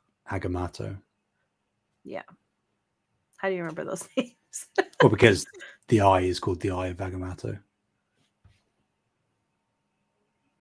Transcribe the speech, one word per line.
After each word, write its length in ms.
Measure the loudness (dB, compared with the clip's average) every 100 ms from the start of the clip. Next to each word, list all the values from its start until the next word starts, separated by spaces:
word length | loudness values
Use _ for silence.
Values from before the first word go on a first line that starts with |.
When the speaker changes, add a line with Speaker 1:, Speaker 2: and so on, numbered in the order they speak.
| _ _ -8
Speaker 1:
Agamotto. 680 | -6 -4 -6 -6 -8 -12 -12 -18 _ _ _ _ _ _ _ _ _ -16
Speaker 2:
Yeah. 180 | -14 -16 -20 _ _ _ _ _ _ _ _ _ -8
How 120 | -4
do 60 | -4
you 60 |
remember 220 | -6 -8
those 240 | -8 -10 -8
<laughs> 40 | -6
names? 500 | -6 _ _ -16 -6 -4 -2 4
Speaker 1:
Well, 80 | 4
because 360 | 8 6 6 0 -12 -20 -14 0
the 100 | 4
eye 200 | 6 4
is 180 | 2 -2
called 220 | -4 -4
the 100 | -4
Eye 160 | -4 -6
of 100 | -6
Agamotto. 600 | -8 -8 -10 -10 -10 -10 -14 _ _ _ _ _ _ _ -20 _ _ _ _ _ _ _ _ _ _ _ _ _ _ _ _ _ _ _ _ _